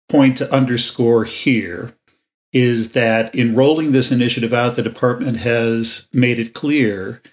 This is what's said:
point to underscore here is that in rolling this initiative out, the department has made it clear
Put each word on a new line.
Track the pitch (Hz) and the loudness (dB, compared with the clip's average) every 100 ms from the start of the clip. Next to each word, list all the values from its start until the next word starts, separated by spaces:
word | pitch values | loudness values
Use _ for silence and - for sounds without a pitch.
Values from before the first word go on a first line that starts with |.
| - | 0
point | 151 135 127 | 4 4 2
to | - | 0
underscore | 135 127 120 - - 117 117 | 0 2 0 -4 0 2 2
here | 110 - - 120 92 87 120 - _ _ _ _ _ | 0 -4 0 0 -2 -8 -12 -16 _ _ _ _ _
is | 131 123 117 113 | 0 2 0 -2
that | 131 117 113 113 | 0 0 0 0
in | - 117 | -2 0
rolling | 113 135 156 156 | 2 2 2 2
this | 131 127 | 0 2
initiative | 123 123 117 113 | 0 0 -2 -2
out, | 120 120 | 0 0
the | 117 | -2
department | 113 - 127 120 131 113 | -6 -2 -2 -2 -4 -4
has | 120 117 117 113 113 - - | -2 0 0 -2 -4 -10 -6
made | 135 123 117 | 0 0 0
it | 113 | -6
clear | - 151 151 117 98 95 117 _ | -6 -2 0 0 -2 -8 -12 _